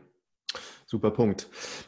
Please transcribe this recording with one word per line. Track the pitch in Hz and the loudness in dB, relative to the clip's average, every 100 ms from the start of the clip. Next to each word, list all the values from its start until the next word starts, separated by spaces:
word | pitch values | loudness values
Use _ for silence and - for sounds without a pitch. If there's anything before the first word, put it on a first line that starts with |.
| - _ _ _ - - - - - | -8 _ _ _ -12 -12 -12 -18 -6
Super | 113 107 | 0 2
Punkt. | 107 110 95 - - - - | 4 4 2 -4 -12 -12 -12